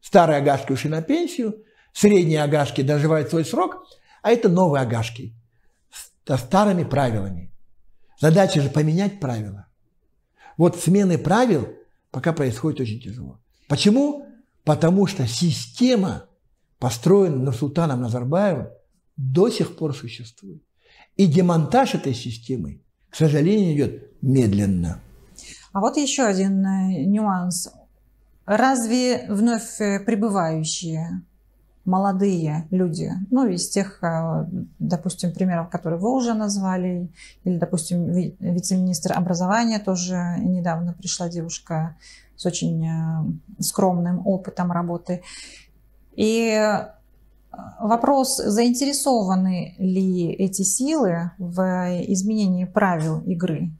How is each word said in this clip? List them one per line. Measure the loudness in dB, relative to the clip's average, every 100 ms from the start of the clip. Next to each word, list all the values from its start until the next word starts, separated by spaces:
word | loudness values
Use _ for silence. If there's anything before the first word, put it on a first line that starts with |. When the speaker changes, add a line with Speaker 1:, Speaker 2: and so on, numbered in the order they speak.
Speaker 1:
Старые | 4 6 6 4
агашки | 2 2 0
ушли | -2 -2
на | -4
пенсию, | 0 0 0 -4 -6 -6 -14 _ _
средние | 4 6 6 4 2
агашки | 2 2 0 -2
доживают | 0 2 2 2 0
свой | -2
срок, | 0 0 -2 -4 -18 -20 _ _
а | 2
это | 4 4
новые | 4 4 2
агашки | 0 -2 -4 -8 -16 -16 _ _ _ _ _
с-, | -20 -20 _ -4
со | -4
старыми | 2 2 4 2
правилами. | 0 0 0 0 -4 -8 -12 -16 -20 -20 -20 -20 -20 _
Задача | 4 6 4 2
же | 0
поменять | 0 2 2 0 -2
правила. | -6 -6 -8 -12 -18 _ _ _ _ _ _ _ -20 2
Вот | 2 2
смены | 2 4 4 0
правил | 2 2 4 2 -2 -10 _ _ _
пока | -4 -4
происходит | 0 -2 -2 -4 -4
очень | -6 -6
тяжело. | -10 -14 -14 -16 _ _ _
Почему? | 2 4 4 2 -2 -12 -20 _ _
Потому | -2 2 4 4 2
что | 0 -4
система, | 0 0 0 -6 0 2 4 0 -4 -12 _ _ _ _ _
построенная | -4 0 4 6 6 2 -2
Нурсултаном | -2 -2 0 0 0
Назарбаевым, | -2 -4 -2 0 2 0 -6 -14 _ _ _ -8
до | -2 2 2
сих | 2 -4 -4
пор | -6 -6
существует. | -12 -16 -18 _ -20 -20 _ _ _ _ _ _
И | 4
демонтаж | 6 4 4 4 2 2
этой | 0 -4
системы, | -6 -6 -12 -8 -6 -6 -12 _ _ _
к | 0
сожалению, | 2 4 2 4 2
идёт | 2 -2 -4 -18 _
медленно. | 0 4 4 2 2 0 -2 -6 -14 -20 -20 -20 -20 -20 -8
Speaker 2:
А | -2
вот | 0 0
ещё | -2 2 2
один, | 2 2 2
э, | 0 0 0 0
нюанс. | 2 2 2 0 -2 -4 -8 -14 _ _ _ _ _ _
Разве | -2 2 2 2 0 0 2 -2 -2
вновь, | 0 2 0 -4 -4
э, | -2 -2
прибывающие | 0 0 0 0 0 -2 -4 -6 -6 -6 -6 -8 -12 _ _ _ _ _
молодые | -2 0 0 0 0 0 -2 -4 -2
люди, | 0 0 -2 -6 -6 -2
ну, | 0 2
из | -2 -2
тех, | -2 -4 -4
э, | -4 -2 -2 -4 -4 -8 -10 -8
допустим, | -4 -2 -4 -4 -6
примеров, | -2 -2 0 -4
которые | -6 -4 -2
вы | 0
уже | 0 0
назвали, | -2 -2 -2 -2 -2 -2 -4 -8 -12 -20 -8
или, | -4 -2
допустим, | 0 -2 -2 -2 0
ви-, | 0 -2 -4
вице-министр | -2 -2 0 0 0 -2 -2
образования, | -2 0 0 0 2 2 0
тоже | -2 -2 -2 -4 -4 -2
недавно | -2 0 -2 -2 -4
пришла | -6 -8 -6 -6
девушка | -6 -8 -10 -6 -4 -4 -8 -20 -20 _ -6
с | -4
очень, | -2 -4 -2 -2
э, | -2 -2 -2 -2 -4 -10 -8
скромным | -6 0 0 2 -2 -2 0
опытом | -2 -4 -4 -2
работы. | -2 -4 -6 -6 -8 -8 -20 -20 -20 -20 _ _ _ _
И, | -2 0 2 2
э, | 2 2 0 -4 -16 _ _ _ _ _ -20 -20 -6
вопрос, | 0 2 4 2 2 -2
заинтересованы | 0 2 2 2 0 0 0 2 2 2 0 -2 -6 -4
ли | -2 0 0 0 -2
эти | -2 -2 0
силы | -2 -2 0 2 0 0 -4 -8
в | -10 -2 -2 0 -2 -4 -2
изменении | -2 0 0 0 0
правил | 0 0 0 0 -2 -4
игры? | -4 -2 -2 -2 -4 -8